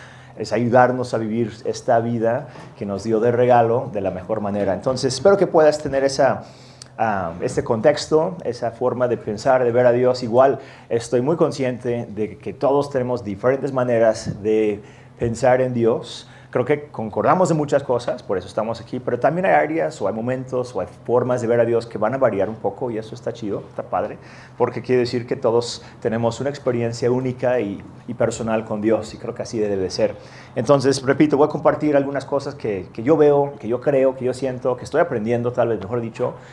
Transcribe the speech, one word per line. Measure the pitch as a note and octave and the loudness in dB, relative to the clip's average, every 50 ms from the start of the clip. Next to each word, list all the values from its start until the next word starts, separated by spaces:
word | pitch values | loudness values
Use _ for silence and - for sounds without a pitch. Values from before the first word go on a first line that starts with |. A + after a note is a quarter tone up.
| - - - - - - - - | -20 -20 -20 -20 -20 -20 -12 -10
es | A2 G#2+ | -8 -4
ayudarnos | G#2+ A2 A#2+ A#2+ G#2+ B2 B2 B2 B2 B2+ B2 A#2+ - | -2 -2 0 4 6 6 6 6 4 -2 -4 -4 -4
a | A#2+ | -4
vivir | A2+ G#2+ G#2+ A#2 A#2+ G#2+ G2+ - - | -4 -2 -2 -2 -2 -4 -4 -8 -6
esta | - A2 - - - B2 A#2 | -6 -6 -6 0 2 2 2
vida | A2+ A#2 A#2+ A#2 A2 A2+ A#2 C3+ D3 - - - - - - - | 2 0 -2 -2 0 0 -2 -2 -6 -10 -16 -18 -20 -20 -12 -10
que | A2 | -8
nos | G2+ G2+ F#2+ F#2+ | -6 -6 -6 -2
dio | A2+ A2 A2 | 0 0 2
de | G#2+ A#2+ | 2 2
regalo | A#2 A#2 B2 B2 B2 A#2+ A#2 A2+ A2+ B2 - - - | 2 4 4 6 6 6 6 4 2 0 -2 -4 -6
de | G#2 | -4
la | F#2+ F#2+ | -4 -4
mejor | F2+ F2+ F2+ - A2+ G#2 | -4 -6 -6 -6 -6 -4
manera. | G#2 G2+ G2 G#2 G2+ F#2+ F#2+ | -4 -4 -2 0 0 0 -2
Entonces, | F#2 - C3+ C3 A#2+ B2+ C3 A#2+ | -2 -2 -2 -2 0 -2 -2 -4
espero | - - G3 G3+ G3 | 2 4 4 6 6
que | F#3 - | 2 2
puedas | - E3+ D#3 D3+ D3 - | 4 6 6 6 4 2
tener | - D3+ C3+ C3+ C3+ | -4 -4 -2 0 0
esa, | C#3 C#3 - C#3+ C3 G#2+ G2+ - - - - - - - - - - - - | 0 2 2 2 2 2 0 -6 -14 -20 -20 -20 -20 -20 -20 -20 -20 -6 -4
ah, | A2+ A2+ G#2 G2 F#2 E2 E2+ F2 | -2 -2 0 -2 -4 -6 -6 -4
este | - C3 C3+ D3+ C3 | -6 -4 -2 -4 -2
contexto, | - A#2+ A2 G#2+ D3+ C#3+ C#3+ - - D3+ D#3 D#3+ F#3 F3+ - - | 0 -2 2 4 2 2 2 -2 0 2 2 2 0 -4 -6 -6
esa | - A#2 - B2 A2+ | -6 -6 -4 -6 -6
forma | A2+ - B2+ B2 A#2+ A#2+ B2+ A#2+ | -4 -2 -2 -2 0 0 0 0
de | A#2 | 0
pensar, | G#2+ - - G#2+ G2+ - C#3 C3 B2+ B2+ | -2 -2 -6 -8 -4 2 2 4 4 4
de | A#2+ | 4
ver | A#2 B2 B2 | 4 4 4
a | B2 A#2+ | 6 4
Dios. | B2 B2+ B2 B2 B2 | 4 4 2 2 0
Igual, | B2+ A2+ G#2+ B2 C3 C#3 B2+ - - - - - - - | -2 0 4 6 6 6 4 0 -4 -14 -20 -20 -8 -4
estoy | - A#2 A#2 - - B2 | -4 -4 -2 0 0 0
muy | B2 C#3 E3+ E3 | 2 2 2 2
consciente | F3 D3 B2+ - C3 B2 B2+ A2+ - B2+ A#2+ A#2+ A#2 - G#2+ | 2 0 0 -2 -2 -2 -4 -4 -4 -4 -4 -4 -4 -8 -6
de | G2 G#2+ G2 F#2+ - | -6 -6 -6 -6 -10
que | - - | -12 -12
todos | F#2 - - C3 C#3 C#3+ C#3 C#3+ | -8 -2 0 2 2 2 0 0
tenemos | - C3+ B2 B2 B2 A#2 G2 | -2 -2 -2 -2 -4 -4 -4
diferentes | G2+ G2 F#2+ - B2 C3+ C3+ C3+ C#3 | -8 -8 -4 -2 -2 -2 -2 -4 -4
maneras | C3 C3 B2+ B2 A#2+ A2+ A#2 A2+ A2 A2 - - - G#2 G2 | -2 -2 0 0 2 4 4 4 2 0 -4 -8 -8 -4 -2
de | G#2+ A2 A2 A2 G#2+ G#2 G2+ - - - - - - - - | 0 2 2 2 0 0 -4 -8 -18 -20 -20 -20 -20 -8 -6
pensar | A#2+ A#2+ A2+ A2 C3+ B2+ B2+ B2+ | -4 -4 -4 0 2 4 4 4
en | B2+ B2+ B2 | 2 0 0
Dios. | A#2+ A#2 A2+ B2 - - - - - - - - - - - - | 2 2 2 2 0 -4 -10 -14 -16 -18 -20 -20 -20 -20 -6 -2
Creo | C3 B2 | -2 0
que | - D3+ D3 D3 - | 0 0 -2 -2 -10
concordamos | - - A2+ G#2+ - G#2+ G#2 A#2 D3+ F3+ F#3 D#3 | -10 -10 -10 -6 -4 0 2 2 4 4 4 2
de | E3+ | 2
muchas | D#3 D3 C#3+ D3 C#3 | 0 0 2 0 0
cosas, | C#3 - B2+ A#2 - - - - | 0 0 -2 -2 0 -4 -6 -6
por | - - G#2 F#2 | -4 -4 -4 -4
eso | F2+ - | -4 -4
estamos | - - G#2+ A2 A#2 - | -4 -4 -4 -4 -4 -8
aquí, | - - - B2+ | -8 -10 -10 -6
pero | B2 - C3 - | -4 -4 -4 2
también | - C#3 D#3 F3 F#3 F#3 | 2 2 2 2 2 4
hay | E3+ | 4
áreas | D3 D3+ D3+ D#3 E3 D#3 D#3 C#3+ - | 4 4 2 0 -2 -2 -4 -4 -4
o | A2 F#2+ | -4 -4
hay | G#2+ | -2
momentos | A2 A2+ B2 B2+ C3 C3 C3 C3 B2 B2 A#2+ - | -2 -4 -4 -4 -4 -6 -4 -4 -4 -4 -4 -6
o | F#2+ | -6
hay | F2+ - - - - | -8 -8 -10 -16 -4
formas | - A2+ B2 B2 B2+ B2 A#2 | 2 2 2 4 2 0 -2
de | A2+ A2 | 2 2
ver | A#2+ A#2+ | 4 4
a | A#2 | 4
Dios | A2+ A#2 A#2 A2+ - | 4 4 0 0 -2
que | - G#2 | -6 -2
van | G#2 A2 B2+ | -2 -2 0
a | C#3 | 2
variar | C3+ A#2+ G#2 G2 F#2+ F#2+ | 2 2 2 2 0 -2
un | A2+ A#2+ | -2 -4
poco | - G#2 - - C3+ B2 | -4 -4 -4 -4 -6 -6
y | A#2 G#2+ | -6 -8
eso | A2+ - - | -8 -10 -14
está | A#2 - - B2 | -10 -8 -8 -8
chido, | - A#2 G2+ G2+ C3 - - | -6 -6 -6 -6 -6 -8 -10
está | - - | -12 -12
padre, | - - - F2+ G2 G#2+ - - - - - - - - - | -10 -4 -2 -2 -2 -2 -6 -12 -16 -20 -20 -20 -20 -20 -2
porque | - A#2+ B2 - A#2+ - | 0 0 0 0 -6 -2
quiere | - B2+ B2+ | 2 2 2
decir | A#2+ A#2 B2+ B2 A#2 | 2 2 -2 -4 -4
que | A#2+ C#3 | -4 -6
todos | B2+ - A#2 A2+ A#2+ A#2 - - - - - - - | 0 0 2 2 2 0 0 -8 -12 -14 -18 -20 -6
tenemos | - A#2+ A2 A#2 A#2 A#2 A2 - | -6 -4 -2 0 0 -2 -2 -2
una | C3 C#3+ | -6 -6
experiencia | C#3+ C#3+ - C3+ B2 A#2+ A#2 A#2 A#2 - - A#2+ | -6 -4 -4 -2 -2 0 -2 -4 -4 -2 0 0
única | B2 B2+ C3 C3 B2 B2+ - B2 B2 B2 | 0 0 0 -4 -4 -2 -2 0 0 0
y, | A2 G2+ G2+ - - - - - - - | -2 -4 -6 -8 -12 -16 -20 -18 -12 -12
y | A#2 | -4
personal | - B2 A2+ A2+ - A#2+ A2+ A2 A2 A2+ | -2 -2 -2 -2 -4 -4 -2 -2 -2 -2
con | - A2 G#2 | -4 -6 -2
Dios | G#2 A2 A2+ G#2 - - - | 2 2 2 2 0 -6 -12
y | - | -12
creo | - A2 G#2+ | -10 -10 -8
que | - | -8
así | G#2+ - - A2+ | -10 -8 -4 -2
debe | G#2+ G#2 G2+ G2 F#2 F#2 | -2 0 0 -2 -2 -4
ser. | - - A2+ G2+ G2+ - - - - - - - - | 0 0 0 0 -2 -6 -14 -20 -20 -20 -20 -10 -6
Entonces, | C3 A#2+ G#2+ C#3+ C#3 A#2+ C#3 C3+ B2+ | -6 2 4 4 4 4 2 0 0
repito, | - B2 C#3 C#3 D#3 D3+ D3 C3+ | 0 -2 2 4 4 4 6 4
voy | D3+ D3+ | 4 2
a | |
compartir | - D3+ - D3+ C#3 C3+ D3 D3+ D3 C#3 | 2 0 2 2 2 2 0 2 2 2
algunas | C#3 C#3 C#3+ C3+ B2 | 0 0 -4 -6 -6
cosas | - C#3+ C#3 C3+ C#3+ C#3 | -4 -4 -4 -4 -6 -10
que, | C3+ - A#2 G#2 F#2+ F2+ - - | -8 -6 -6 -6 -6 -8 -10 -12
que | - | -6
yo | A2+ B2+ D#3+ D3+ | 2 2 4 6
veo, | D3+ D3 C#3+ C#3+ C#3 C#3+ C#3 - | 6 6 6 4 2 0 -4 -10
que | - G#2+ | -6 -4
yo | A#2 A#2+ | -4 -2
creo, | A#2+ D3+ C#3+ C3+ C3 C3+ C3 | 0 2 2 4 4 2 0
que | C3 B2 | 0 -4
yo | B2 B2 | -4 -4
siento, | A#2+ C3+ C3 B2+ B2 - C3 B2+ B2 | -2 -4 -6 -6 -2 -2 -2 -2 -2
que | - | -6
estoy | A2+ - C#3+ | -4 0 0
aprendiendo, | E3+ E3+ C#3 A#2 G#2+ A2 A#2+ A#2 A#2+ B2 A#2+ | 0 0 0 -4 -2 0 0 0 0 -2 0
tal | - A#2 A#2 | 0 0 0
vez, | A2+ G2+ | 0 -4
mejor | F#2+ F#2 A#2+ A#2+ | -4 -6 -6 -6
dicho, | A#2 A2+ A2+ - B2 B2+ - - - - | -6 -6 -6 -6 -6 -6 -6 -10 -18 -20